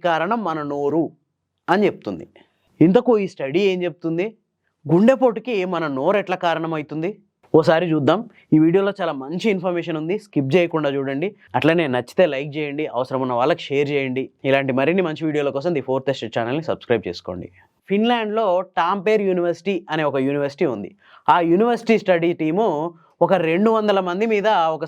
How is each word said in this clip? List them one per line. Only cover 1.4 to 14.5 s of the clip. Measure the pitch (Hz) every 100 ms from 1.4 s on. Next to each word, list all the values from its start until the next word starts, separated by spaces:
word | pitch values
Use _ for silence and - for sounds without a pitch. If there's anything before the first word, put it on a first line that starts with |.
| _ _ -
అని | 185 190
చెప్తుంది. | - - 85 - _ _ _ _ _
ఇంతకు | 165 240 247 220
ఈ | 190
స్టడీ | - 139 156 202
ఏం | 185
చెప్తుంది? | 175 - 165 165 214 220 _ _ _ _ 139
గుండెపోటుకి | 170 226 269 254 214 247 208 185
మన | 170 156 135
నోరు | 151 202
ఎట్లా | 190 185 175
కారణమవుతుంది? | 160 160 160 147 151 170 214 _ _ _ 156
ఓసారి | 156 165 175
చూద్దాం. | 156 131 185 240 - _
ఈ | 156
వీడియోలో | 160 190 196 196
చాలా | 170 143
మంచి | 135 175 214
ఇన్ఫర్మేషన్ | 190 180 175 160 156
ఉంది, | 156 208
స్కిప్ | - 147 135 175
చేయకుండా | 170 160 147 139
చూడండి. | 135 135 190 - _ 123
అట్లనే | 143 170 151 123
నచ్చితే | 120 - 175
లైక్ | 135 151 143
చేయండి, | 147 143 151 117
అవసరం | 131 131 131
ఉన్న | 120
వాళ్ళకి | 131 135 -
షేర్ | 139 143
చేయండి. | 143 135 127 131 _
ఇలాంటి | 135